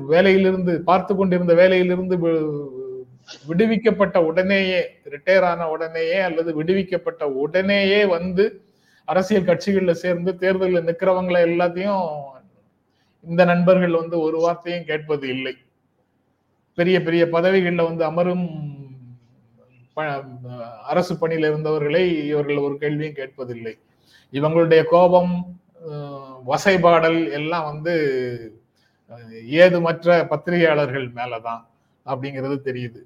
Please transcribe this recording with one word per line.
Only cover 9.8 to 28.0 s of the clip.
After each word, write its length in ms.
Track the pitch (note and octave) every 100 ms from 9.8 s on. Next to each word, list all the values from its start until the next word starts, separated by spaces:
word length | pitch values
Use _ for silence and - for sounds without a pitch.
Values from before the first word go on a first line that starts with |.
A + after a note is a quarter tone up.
| F#3
சேர்ந்து 460 | E3+ F3+ F3 F3 F3+
தேர்தல்ல 440 | F#3 F#3 F#3 F3+
நிக்கிறவங்களை 580 | E3 E3 F#3+ F#3 F#3 F3
எல்லாத்தையும் 800 | E3+ E3+ F3 F3 G3 G3 E3+ D3+ C#3 C3 _ _ _ _ _ _ _ _ E3
இந்த 160 | E3+ F3+
நண்பர்கள் 460 | F3 F3 F#3 F3+
வந்து 280 | E3 E3 E3+
ஒரு 180 | D#3 D#3+
வார்த்தையும் 480 | E3+ E3+ F3 F3 D#3
கேட்பது 420 | D#3 D3+ D3 C3+
இல்லை. 280 | C3 C3 B2+ _ _ _ _ _ _ _ _ _ _ _
பெரிய 280 | - F3 F3+
பெரிய 240 | D#3+ E3+ E3+
பதவிகள்ல 580 | E3+ F3+ F#3+ F3 F3
வந்து 200 | E3+ E3
அமரும் 440 | D#3+ E3 F3 F3+ E3+ D#3 D3 C#3 C3+ C3 B2 A#2+ _ _ _ _ _ _ _
ப-, 300 | - D#3 C#3 C3+ B2+ B2 B2 A#2 -
அரசு 300 | - F3 F3+
பணியில 360 | E3 E3 D#3+ D#3
இருந்தவர்களை 760 | D3+ D#3 D#3 D3 E3 F3+ D#3+ D3
இவர்கள் 320 | D3 C#3+ C#3+
ஒரு 200 | C#3+ C#3
கேள்வியும் 360 | D3 D3 D3+
கேட்பதில்லை. 600 | C#3+ C3 C#3 B2 A#2 A2+ G#2+ _ _ _ _ _
இவங்களுடைய 520 | C3+ D3+ E3 E3 D#3+
கோபம், 640 | D#3 E3+ F3+ F3+ F3+ F3 - - _ _ E3
அஹ், 500 | D3 C#3+ C#3+ C3+ C3 B2+
வசைபாடல் 840 | D3 G3+ F#3 E3+ E3+ D#3+ E3 D#3+
எல்லாம் 320 | D3 D3+ E3+
வந்து, 300 | D#3 D3+ D#3 E3+